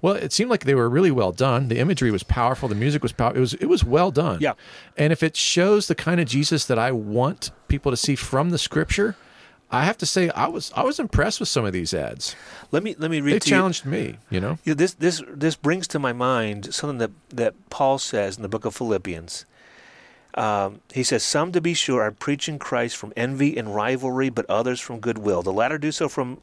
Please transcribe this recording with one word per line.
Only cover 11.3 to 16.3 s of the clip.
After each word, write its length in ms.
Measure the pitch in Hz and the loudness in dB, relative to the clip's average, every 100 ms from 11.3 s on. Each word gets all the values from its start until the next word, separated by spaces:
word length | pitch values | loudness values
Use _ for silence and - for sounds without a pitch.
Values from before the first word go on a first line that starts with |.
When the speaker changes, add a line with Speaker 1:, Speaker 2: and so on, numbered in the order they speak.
| - | 0
Speaker 1:
with 80 | - | -2
some 160 | 139 | 0
of 80 | 107 | 0
these 200 | 90 82 | -2 -2
ads. 440 | 85 62 57 - - - - - | -2 -4 -6 -10 -10 -16 -20 -2
Speaker 2:
Let 140 | 147 | -2
me, 100 | 214 - | -2 -4
let 140 | 156 | -2
me 100 | 160 | 0
read 120 | 143 | 2
Speaker 1:
They 40 | 202 | 2
Speaker 2:
to 80 | - | 4
you 80 | 190 | 2
Speaker 1:
challenged 280 | 185 - 131 | 2 -2 -4
me, 320 | 123 107 - _ | -4 -6 -10 _
you 80 | 92 | -2
know? 180 | 101 160 | -2 -4
Speaker 2:
Yeah, 120 | - | -2
this, 200 | 147 180 | 0 0
this, 260 | - 170 160 - | 2 -2 -2 -6
this 300 | 143 156 151 | -2 -2 0
brings 320 | 147 185 175 | 0 -2 -2
to 100 | 156 | -2
my 140 | 135 | -2
mind 600 | 120 127 | 0 0